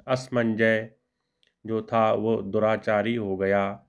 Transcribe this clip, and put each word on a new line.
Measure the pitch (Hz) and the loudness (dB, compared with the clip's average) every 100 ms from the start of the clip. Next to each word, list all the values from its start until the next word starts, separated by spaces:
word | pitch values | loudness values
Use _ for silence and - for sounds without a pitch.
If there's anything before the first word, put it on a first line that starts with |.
| - | -4
असमंजय | 131 - 123 113 110 113 110 117 _ _ _ _ _ _ _ 107 | -4 -2 0 0 2 2 2 -2 _ _ _ _ _ _ _ -6
जो | 110 | -6
था | 107 117 110 | 0 2 2
वो | 107 107 113 | 2 0 -2
दुराचारी | 98 107 107 107 - 107 104 117 | -2 0 2 0 0 0 0 -2
हो | 101 95 | -4 -2
गया। | 95 101 98 101 | 0 0 0 -6